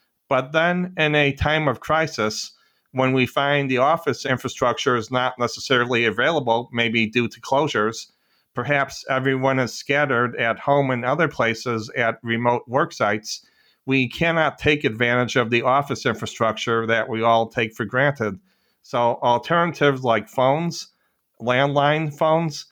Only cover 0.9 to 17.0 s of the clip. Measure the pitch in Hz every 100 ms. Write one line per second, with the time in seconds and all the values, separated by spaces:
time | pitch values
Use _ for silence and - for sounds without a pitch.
0.9 | 170 156 151 143 135 151 156 151 113 -
1.9 | 156 160 - 107 107 - - _ _ _
2.9 | 127 131 131 123 - 139 143 139 127 135
3.9 | 160 151 123 135 127 127 - 123 113 -
4.9 | 123 107 127 123 - 120 - - 127 120
5.9 | 123 117 101 135 165 123 117 123 120 117
6.9 | 113 110 123 117 - - 135 151 117 107
7.9 | 113 - _ _ _ _ - 131 143 135
8.9 | - - 131 131 135 131 131 120 - -
9.9 | 143 147 120 120 117 117 107 - 143 139
10.9 | 123 123 151 160 - 117 113 127 113 107
11.9 | 135 117 113 117 113 120 120 - 123 170
12.9 | - 107 107 - - _ _ _ _ -
13.9 | 135 123 - 170 165 156 - 151 151 143
14.9 | 110 120 123 120 135 113 120 127 135 143
15.9 | 131 131 113 110 - 113 107 - 117 113
16.9 | 113